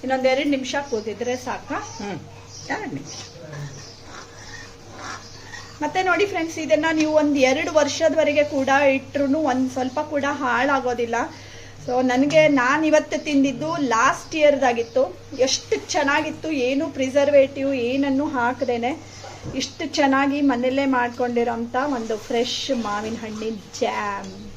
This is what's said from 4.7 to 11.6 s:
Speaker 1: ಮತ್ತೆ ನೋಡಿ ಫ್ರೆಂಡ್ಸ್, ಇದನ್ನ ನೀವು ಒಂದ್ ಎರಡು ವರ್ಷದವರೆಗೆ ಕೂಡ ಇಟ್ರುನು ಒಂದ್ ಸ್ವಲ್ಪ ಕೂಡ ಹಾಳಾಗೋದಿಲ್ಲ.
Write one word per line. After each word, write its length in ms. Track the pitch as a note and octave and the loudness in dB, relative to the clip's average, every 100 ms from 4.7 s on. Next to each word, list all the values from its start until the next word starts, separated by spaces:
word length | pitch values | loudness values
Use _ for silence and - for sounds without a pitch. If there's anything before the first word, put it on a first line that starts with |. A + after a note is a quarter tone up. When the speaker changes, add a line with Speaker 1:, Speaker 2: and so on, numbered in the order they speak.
| - - - - - - - - - - - | -18 -18 -16 -14 -14 -16 -20 -18 -16 -16 -6
Speaker 1:
ಮತ್ತೆ 220 | D4 F#4 | -2 0
ನೋಡಿ 220 | F#4 E4 G4+ | 2 4 2
ಫ್ರೆಂಡ್ಸ್, 340 | F4 E4 D#4+ | 0 -4 -4
ಇದನ್ನ 260 | D4+ D4+ D#4+ | 2 2 4
ನೀವು 220 | D#4+ D4+ | 2 4
ಒಂದ್ 240 | D#4 D4 C#4+ | 4 4 4
ಎರಡು 360 | B3+ C4+ E4+ | 4 4 2
ವರ್ಷದವರೆಗೆ 720 | D#4 C#4+ - D#4+ D#4 D4 D4 | 2 2 2 2 4 2 4
ಕೂಡ 240 | D4 D4 C4+ | 2 0 2
ಇಟ್ರುನು 720 | C4+ C#4+ C4+ C4+ C#4+ C#4 D4 | 4 4 2 0 -2 2 2
ಒಂದ್ 320 | D#4 B3+ B3+ | 2 2 0
ಸ್ವಲ್ಪ 280 | C4 B3+ D4 | -2 -4 -2
ಕೂಡ 260 | D4+ D4 C#4 | -2 -2 -2
ಹಾಳಾಗೋದಿಲ್ಲ. 880 | C#4+ C4+ A#3 C#4 C#4 B3 A#3+ A#3 A#3 D#4 - - - | -2 0 2 2 2 0 -2 0 0 -2 -8 -18 -18